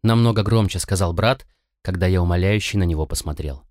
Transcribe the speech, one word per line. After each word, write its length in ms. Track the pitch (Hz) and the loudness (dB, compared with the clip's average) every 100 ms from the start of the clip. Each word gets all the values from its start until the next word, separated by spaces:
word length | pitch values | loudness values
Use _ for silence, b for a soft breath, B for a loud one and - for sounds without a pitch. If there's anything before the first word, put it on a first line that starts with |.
намного 400 | 113 117 117 110 | 2 4 2 2
громче 360 | 104 113 101 90 | 2 2 2 -2
сказал 340 | - 95 90 | -4 0 0
брат, 340 | 87 107 131 - _ _ _ | 0 0 -2 -8 _ _ _
когда 240 | - 92 92 | -6 0 2
я 160 | 92 | 2
умоляюще 560 | 87 87 95 104 - 101 | 2 2 2 0 0 0
на 60 | |
него 220 | 90 78 78 | 0 0 -4
посмотрел. 580 | - - 78 76 65 _ | -6 -6 -8 -8 -10 _